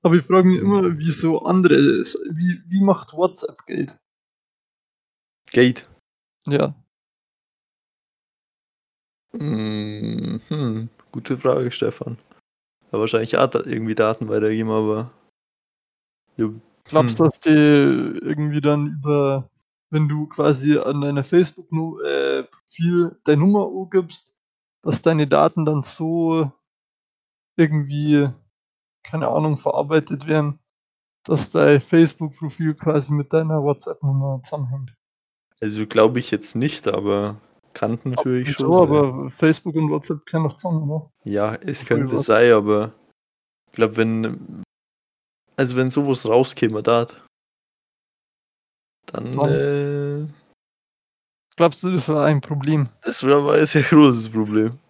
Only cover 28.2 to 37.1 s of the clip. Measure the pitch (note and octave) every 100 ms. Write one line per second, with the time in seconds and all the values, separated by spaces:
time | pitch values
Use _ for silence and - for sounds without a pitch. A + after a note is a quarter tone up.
28.2 | C#3+ - _ _ _ _ _ _ - D#3+
29.2 | - D#3 D#3 C#3+ - - D3 D#3 D3 C3+
30.2 | D3+ D#3 D3 C#3+ _ _ _ _ _ _
31.2 | - D3 - E3 D3 C#3+ - E3 E3 -
32.2 | D#3 - D#3 - D#3+ D3+ D#3+ D#3 C#3 D3
33.2 | C#3 D#3+ D#3+ D#3 C#3+ C#3 - D#3+ C#3+ C3+
34.2 | C#3 C3+ - D3+ B2+ C3+ B2 _ _ _
35.2 | _ _ _ _ A2 G#2+ G#2+ A2+ A2 B2
36.2 | - G#2 - A2 D3 - G#2+ G2+ G2+